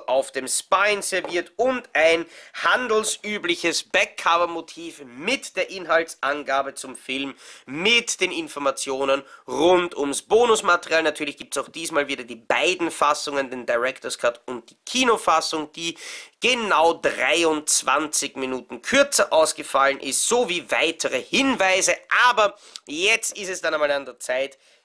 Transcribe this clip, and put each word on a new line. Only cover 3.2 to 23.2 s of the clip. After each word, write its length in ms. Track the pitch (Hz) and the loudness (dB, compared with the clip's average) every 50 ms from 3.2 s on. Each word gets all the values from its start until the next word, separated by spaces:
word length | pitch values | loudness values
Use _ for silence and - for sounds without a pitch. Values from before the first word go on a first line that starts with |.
| - 208 208 202 151 170 170 - - 170 151 - - | -6 -6 -6 -4 -2 -2 -2 0 0 -2 -2 -2 -2
Backcover-Motiv 1120 | - - 185 208 - - - - 180 170 170 175 170 170 165 165 - - 160 170 165 - - | 0 0 0 0 0 -4 -2 0 2 2 2 2 0 -2 -6 -10 -12 -14 -14 -14 -14 -16 -16
mit 560 | 147 127 120 127 156 208 262 277 - - - | -18 -18 -16 -8 -4 -4 -4 -4 -6 -6 -6
der 160 | 190 180 - | -6 -6 -6
Inhaltsangabe 1040 | 180 190 180 156 170 165 165 165 - - - 135 143 147 139 127 135 139 135 135 135 | -8 -10 -2 0 0 0 0 -2 -6 -6 -4 -4 -4 -4 -4 -2 -2 -2 -2 -4 -8
zum 200 | - - 131 123 | -12 -12 -14 -16
Film, 400 | - - - 131 135 139 135 - - - - - - - | -14 -10 -8 -6 -6 -6 -6 -10 -12 -18 -20 -20 -20 -16
mit 560 | - 131 151 175 214 240 233 226 233 - - | -12 -8 -2 2 2 4 4 2 0 -2 -2
den 100 | 190 180 | -2 -2
Informationen 920 | 160 156 165 147 - 147 143 139 135 - - 135 135 131 139 135 135 139 135 - - - _ - | -2 -4 -8 -8 -8 -4 -2 -2 -2 -2 -4 -4 -4 -2 0 0 0 0 -2 -6 -18 -20 _ -8
rund 500 | 123 131 156 175 185 180 175 175 - - | -2 2 4 6 6 4 4 0 -2 -4
ums 240 | 143 143 139 - | -4 -2 -4 -4
Bonusmaterial. 800 | - - - 220 240 240 220 214 202 190 175 175 - - 160 160 | 0 2 4 4 6 4 4 2 4 2 2 2 2 0 0 2
Natürlich 360 | 160 156 147 - 156 143 135 - | 2 0 -2 -2 -6 -8 -8 -10
gibt's 200 | - - - 143 | -12 -8 -6 -6
auch 100 | 131 - | -6 -6
diesmal 400 | - 160 165 156 160 151 143 131 | -10 -12 -10 -4 -2 -2 -2 -2
wieder 180 | 139 127 127 | -4 -8 -8
die 100 | 113 120 | -12 -14
beiden 560 | 113 - - 135 123 143 170 180 - 170 160 | -10 -4 -2 0 2 2 0 0 0 -2 -4
Fassungen, 580 | - - 156 147 147 - - 151 143 139 135 127 | 0 2 2 2 2 2 -2 -4 -2 -2 -2 -2
den 160 | 123 127 120 | -6 -6 -2
Director's 540 | 123 120 120 120 131 135 - - 123 - - | 0 0 2 0 0 -2 -4 -8 -10 -6 -2
Cut 220 | - 123 120 - _ | -2 -2 -2 -2 _
und 240 | - 127 117 - - | -10 -10 -10 -12 -16
die 80 | - _ _ | -20 _ _
Kinofassung, 840 | - - 247 262 247 226 214 226 - 165 160 156 - - 147 147 147 | -4 -2 0 2 2 2 2 2 2 2 2 2 0 -4 -6 -6 -8
die 260 | - - 165 165 160 - - - - - - - _ _ | -10 -10 -8 -8 -8 -10 -12 -16 -14 -16 -16 -20 _ _
genau 520 | - 226 254 240 226 196 170 151 160 165 170 | 0 0 0 0 0 2 4 4 4 4 4
dreiundzwanzig 1400 | 165 - 143 113 - 123 131 151 170 170 160 156 151 151 - - - - 131 131 147 156 151 151 - - 139 - | 2 0 -2 0 0 0 2 2 2 2 2 2 0 0 0 0 0 2 2 0 0 0 -2 -2 -4 -4 -4 -6
Minuten 480 | 135 135 131 127 127 113 - 120 120 - | -6 -6 -4 -6 -6 -8 -10 -14 -12 -4
kürzer 500 | - - 269 285 277 - - 214 - - | 2 4 4 4 4 2 0 2 2 4
ausgefallen 640 | 160 160 156 - - 151 - - 135 135 139 139 131 | 4 4 2 0 -4 -6 -2 0 2 2 2 2 -2
ist, 280 | - 139 123 - - - | -4 -4 -2 -2 0 0
sowie 420 | 220 240 247 180 180 170 139 - | 2 0 0 0 -2 -6 -4 -2
weitere 540 | 139 120 139 165 160 - - 135 127 131 117 | 0 0 0 0 -2 -2 -4 -4 -4 -4 -4
Hinweise. 760 | - - 214 269 269 254 180 190 190 185 190 175 175 170 - - - - 196 233 247 | -2 0 2 2 2 2 2 2 2 2 2 2 0 0 -2 -4 -2 2 4 4 4
Aber 280 | 233 185 214 196 - - - - - - _ | 4 4 2 2 0 -4 -16 -20 -20 -18 _
jetzt 500 | - 143 156 180 202 226 220 | -10 -6 -2 0 2 2 2